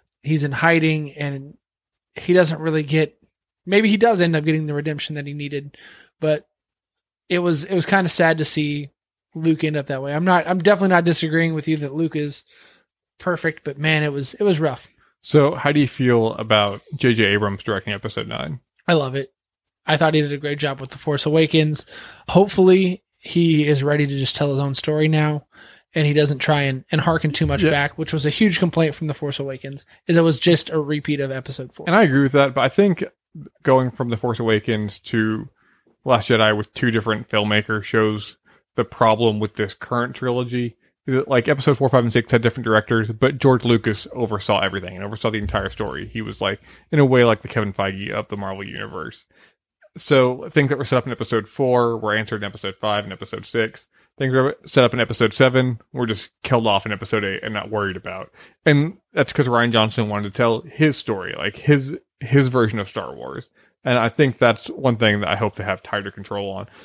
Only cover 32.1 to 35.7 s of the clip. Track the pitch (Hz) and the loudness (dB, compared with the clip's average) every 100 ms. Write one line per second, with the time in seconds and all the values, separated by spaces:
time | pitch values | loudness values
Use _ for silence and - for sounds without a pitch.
32.1 | 135 139 143 139 131 131 - 202 170 - | 6 4 4 4 2 0 4 4 2 -4
33.1 | _ _ 160 - _ - 131 127 - 120 | _ _ -20 -20 _ 2 4 2 -4 -4
34.1 | 110 123 110 113 107 120 107 104 - - | -2 -2 -2 2 0 0 -2 -4 -8 -4
35.1 | 113 110 110 - _ _ | 0 0 -2 -8 _ _